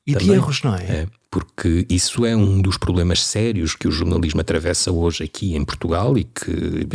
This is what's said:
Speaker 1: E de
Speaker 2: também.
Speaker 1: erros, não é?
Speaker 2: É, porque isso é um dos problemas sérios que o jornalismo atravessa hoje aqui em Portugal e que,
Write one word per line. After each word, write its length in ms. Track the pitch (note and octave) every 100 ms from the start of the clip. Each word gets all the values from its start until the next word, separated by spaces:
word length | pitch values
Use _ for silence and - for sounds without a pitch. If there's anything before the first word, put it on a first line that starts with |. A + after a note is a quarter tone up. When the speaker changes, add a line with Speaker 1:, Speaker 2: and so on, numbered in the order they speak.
| -
Speaker 1:
E 60 |
de 60 | C#3+
Speaker 2:
também. 120 | F#3+ F#3+
Speaker 1:
erros, 280 | - C3+
não 120 | C#3 F#2+
é? 60 |
Speaker 2:
É, 240 | F2+ E2 F2 - _
porque 540 | - - - F2+ E2+ F#2
isso 360 | F2+ - - A#2
é 100 | A2+
um 240 | G2 G2
dos 160 | F#2+ F#2
problemas 480 | - F2+ F2 F2
sérios 520 | - - A2+ G#2 D#2+ -
que 120 | F2+
o 40 |
jornalismo 500 | E2+ E2+ E2+ E2 E2
atravessa 500 | D#2+ E2+ E2 F2+ -
hoje 320 | E2+ E2+ E2
aqui 320 | D#2 - G2 D#2
em 80 |
Portugal 540 | D2 - E2+ E2+ A#2 A2+
e 60 |
que, 640 | - - - E2 D#2+ D#2+ D#2+